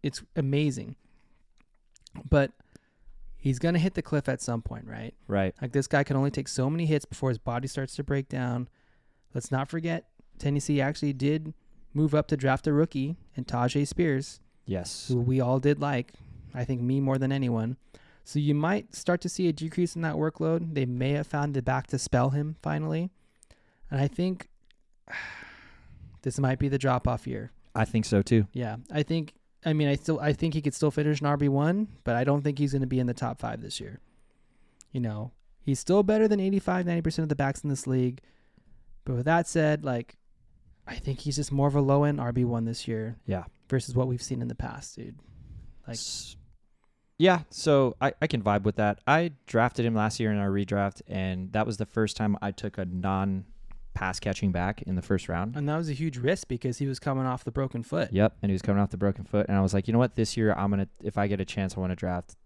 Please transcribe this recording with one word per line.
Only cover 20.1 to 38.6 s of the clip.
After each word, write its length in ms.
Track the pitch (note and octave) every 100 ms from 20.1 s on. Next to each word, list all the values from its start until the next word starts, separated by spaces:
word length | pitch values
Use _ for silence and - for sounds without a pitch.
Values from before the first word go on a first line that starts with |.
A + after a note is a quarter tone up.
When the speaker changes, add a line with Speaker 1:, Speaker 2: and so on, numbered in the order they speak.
Speaker 1:
workload. 580 | D#3 D3+ - D#3+ E3 E3
They 120 | D3
may 260 | B2+ B2 C3
have 160 | C#3+ D#3
found 260 | D3 D3
the 80 | C3+
back 260 | B2 C3 -
to 120 | C3+
spell 320 | - B2+ C3
him 240 | C#3+ D3+ D#3
finally. 480 | D#3 D3+ D#3 D#3+ F3+ _ _ _ - _ _ _ -
And 120 | C#3
I 60 | C#3
think 420 | - F3+ F3+ - _ _ _ _ _ -
<sighs> 40 | - - - - - - - - - - -
this 160 | C3+ C3+
might 200 | C3 B2+
be 80 | C#3+
the 100 | C3+
drop-off 500 | C3+ B2 B2+ A#2+ C3
year. 240 | A#2 A#2 - -
Speaker 2:
I 100 | -
think 200 | A2 A2+
so, 160 | G#2+ G2+
too. 260 | - A#2 G2+
Speaker 1:
Yeah. 240 | - A#2 A2 -
I 120 | D3+
think, 300 | D3 E3 D3+ _ _ _
I 80 | E3
mean, 140 | D3+ D3
I 80 |
still, 240 | C#3 - D#3
I 140 | D3
think 200 | C#3+ E3
he 80 | D3+
could 120 | D3
still 180 | - D3+
finish 300 | D3 D3+ D3
an 60 | C#3+
R 100 | C#3+
B 100 | C#3+
one, 400 | C#3 D3+ F#3+ G#3+ -
but 120 | -
I 80 | A#2+
don't 180 | C3+ C#3+
think 160 | C#3+ C#3
he's 160 | C#3+
gonna 140 | C#3 C3
be 120 | B2+
in 80 | B2
the 60 |
top 260 | A#2+ A#2+ -
five 220 | A2+ A2+
this 180 | D#2 -
year. 200 | - - - _ _ _ _ _ _ _ -
You 80 | C3+
know, 320 | A#2 G#2+ B2+ - _ _
he's 180 | - C3+
still 240 | - F#3+
better 240 | G3+ G#3+ A3
than 120 | G#3
eighty-five, 460 | F#3+ G3 - F#3
ninety 160 | F3 E3+
percent 220 | E3 E3
of 60 | D#3
the 60 |
backs 280 | C#3+ C#3 C3+
in 60 | D3
this 160 | C3+
league. 360 | - B2+ B2+ B2+ _ _ _ _